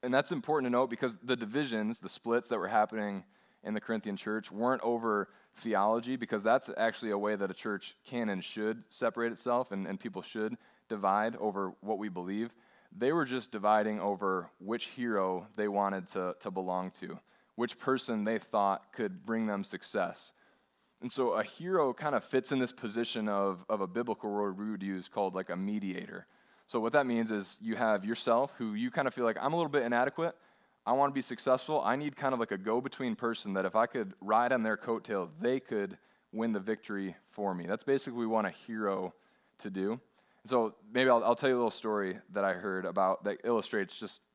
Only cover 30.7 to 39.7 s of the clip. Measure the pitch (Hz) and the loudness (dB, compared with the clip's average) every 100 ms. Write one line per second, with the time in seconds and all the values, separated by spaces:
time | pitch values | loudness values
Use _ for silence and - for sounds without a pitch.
30.7 | _ - 127 139 139 120 120 - 127 - | _ 0 4 4 2 -4 -4 2 2 4
31.7 | 156 101 131 147 135 139 127 113 98 101 | 0 2 0 -2 -2 0 0 0 -2 0
32.7 | 117 127 - 127 107 117 113 104 95 95 | 0 0 -4 -4 0 -2 -2 -2 0 2
33.7 | 110 117 131 98 - 98 110 123 127 110 | 2 2 0 -6 -8 2 4 4 2 2
34.7 | 104 - 113 - 101 85 80 127 131 - | 0 -2 -4 -2 -2 -2 -2 0 0 -2
35.7 | 110 98 - _ _ _ 107 113 104 98 | -2 -2 -6 _ _ _ -2 0 0 -2
36.7 | 107 - 101 95 85 _ - 101 90 85 | -4 -4 -4 -4 -8 _ -4 -2 -2 -2
37.7 | 117 - 135 135 120 113 110 98 - - | -4 2 0 0 -2 2 2 2 -4 -10
38.7 | 110 104 95 92 - _ _ _ _ 107 | -2 0 0 -4 -8 _ _ _ _ -8